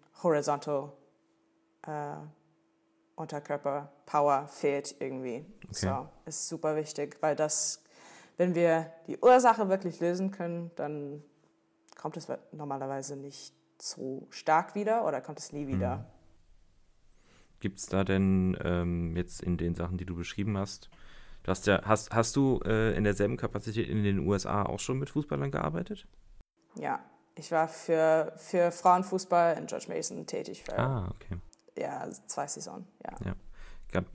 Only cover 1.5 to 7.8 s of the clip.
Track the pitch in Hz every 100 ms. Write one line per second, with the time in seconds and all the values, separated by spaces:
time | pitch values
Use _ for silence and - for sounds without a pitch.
1.5 | _ _ _ - 151 147 151 151 151 _
2.5 | _ _ _ _ _ _ - 160 147 147
3.5 | 147 143 139 147 - - 151 147 139 147
4.5 | - 143 139 139 - 135 131 127 120 151
5.5 | - - - - 135 147 - - 156 -
6.5 | 165 156 156 151 - 147 - 156 147 151
7.5 | - - -